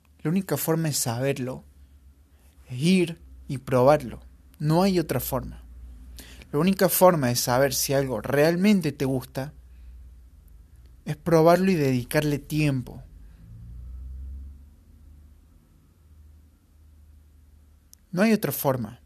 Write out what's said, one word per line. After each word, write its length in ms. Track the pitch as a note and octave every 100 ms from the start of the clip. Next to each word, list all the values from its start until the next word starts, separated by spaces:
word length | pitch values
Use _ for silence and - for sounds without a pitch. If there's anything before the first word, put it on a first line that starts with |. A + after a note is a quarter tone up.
| _ _
La 60 | D3+
única 260 | F#3+ F#3+ C#3+
forma 340 | - D#3+ D#3+
de 40 |
saberlo 680 | - B2+ A#2 C#3 C3+ B2+ C#3+ - - - - - _ _ _ _ _ -
es 80 | B2
ir 420 | E3 F#3 E3+ E3 - - -
y 100 | C3+
probarlo. 640 | - B2+ C3 D3+ A#2 - - - - -
No 240 | D3+ E3
hay 160 | G3 F3+
otra 200 | D#3+ C3
forma. 440 | - B2+ - - - - - - - - - - -
La 80 | D3
única 300 | F3+ F#3+ F3+
forma 380 | - F#3 D#3+ B2
de 80 | A#2+
saber 380 | - B2 C#3
si 200 | B2+ -
algo 280 | C#3 C3+ G#2+
realmente 720 | - C#3+ D#3 F3 G3+ G3 D#3
te 140 | - C3+
gusta 460 | C3 - C3+ C3+ - - - - - - - - - - - - - - - -
es 120 | D3
probarlo 540 | E3+ E3 E3 F3+ F#3+
y 40 | E3+
dedicarle 600 | C3+ B2+ A#2 D3+ D3+ C#3+
tiempo. 640 | - D3+ D3+ C3 - - - - - - - - - - - - - - - - - - - - - - - - - - _ - _ _ _ _ _ - - - - _ _ _ - - - - - - - - - _ _ - _
No 100 | F3
hay 120 | A3
otra 180 | G#3 D3
forma. 480 | - C#3+ C3 G#2+ -